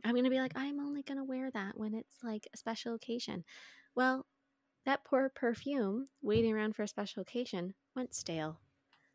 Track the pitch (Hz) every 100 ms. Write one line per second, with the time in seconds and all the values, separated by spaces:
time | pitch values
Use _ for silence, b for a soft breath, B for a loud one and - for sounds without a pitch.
0 | 220 240 254 262 262 262 277 285 285 285
1 | 269 277 269 262 262 233 190 - 214 220
2 | - - 240 214 - - - 220 233 226
3 | - 233 - - - b b b b -
4 | 254 262 - _ _ _ _ _ - 277
5 | - 254 269 - 240 233 277 285 202 214
6 | 269 _ 220 220 226 214 214 214 208 -
7 | 202 - 185 240 247 190 180 - _ 254
8 | 247 - - 165 156 160 _ _ _ _
9 | _